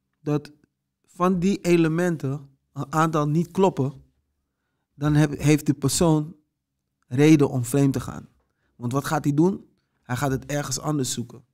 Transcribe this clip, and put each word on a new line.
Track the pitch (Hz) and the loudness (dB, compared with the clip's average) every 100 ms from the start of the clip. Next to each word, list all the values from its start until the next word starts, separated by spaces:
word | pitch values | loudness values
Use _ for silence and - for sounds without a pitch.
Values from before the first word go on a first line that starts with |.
| _ _ | _ _
dat | 147 147 147 - _ _ _ _ _ | -4 -4 -4 -20 _ _ _ _ _
van | - 180 185 | -4 -2 0
die | 185 202 | 0 -2
elementen | 175 170 160 160 180 160 135 143 - _ _ 139 | 0 2 2 0 -2 -2 -6 -8 -12 _ _ -12
een | 139 | -6
aantal | 156 160 156 147 | 0 0 0 0
niet | 156 170 | -2 -2
kloppen, | - 196 - 135 - _ _ _ _ _ _ _ _ _ | 0 0 0 -4 -6 _ _ _ _ _ _ _ _ _
dan | - 147 | -6 0
heb, | 147 151 139 | 2 2 2
heeft | 143 151 147 | 2 2 2
de | |
persoon | 139 139 - 170 156 151 - _ _ _ _ _ _ - | 0 0 2 2 2 -2 -12 _ _ _ _ _ _ -6
reden | 123 151 156 139 | 2 6 6 4
om | 131 | -2
vreemd | 120 143 139 | -2 0 2
te | 131 | 0
gaan. | - - - _ _ _ _ - | -6 -14 -18 _ _ _ _ -12
Want | 120 | -6
wat | 135 | -4
gaat | - 151 | -2 -2
hij | 147 | 0
doen? | 143 175 202 - _ _ _ | 2 2 0 -12 _ _ _
Hij | - 123 | -10 -4
gaat | 143 | -2
het | 131 135 | -4 -6
ergens | 147 143 131 | -8 -6 -6
anders | 151 151 127 | -4 -4 -4
zoeken. | - 113 117 _ | -6 -10 -14 _